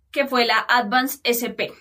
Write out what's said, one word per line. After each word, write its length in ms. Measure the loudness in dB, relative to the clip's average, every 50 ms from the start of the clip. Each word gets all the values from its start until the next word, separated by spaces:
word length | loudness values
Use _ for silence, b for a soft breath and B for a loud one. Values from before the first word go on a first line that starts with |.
| _ _
que 160 | -4 -4 -2
fue 200 | 0 0 0 2
la 120 | 2 2 0 2
Advance 520 | 2 2 2 2 2 0 0 0 -2 -4 -4 -2
S 260 | -2 0 0 -2 -4
P. 200 | -4 -6 -6 B B B